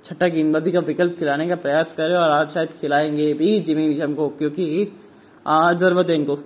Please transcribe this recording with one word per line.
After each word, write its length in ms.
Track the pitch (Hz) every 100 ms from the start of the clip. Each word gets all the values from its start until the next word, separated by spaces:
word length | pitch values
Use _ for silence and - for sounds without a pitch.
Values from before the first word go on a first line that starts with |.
छठा 240 | - 160 180
गेंदबाजी 440 | 165 156 156 160
का 80 | 175
विकल्प 360 | 156 156 175 175
खिलाने 300 | 151 143 170
का 60 |
प्रयास 400 | 170 147 147 165 -
करे 180 | 160
और 160 | 180 165
आज 200 | 147 151
शायद 180 | 165 160
खिलाएंगे 680 | - 147 143 156 151 151
भी 260 | 147 165 214
जिमी 280 | 160 156 156
निशम 260 | 147 151
को, 140 | 143 147
क्योंकि, 600 | 143 151 147 170 160 208 - - - - - -
आ, 260 | 156 170
जरूरत 360 | 175 185 180 170
है 60 |
इनको। 240 | 160 143 143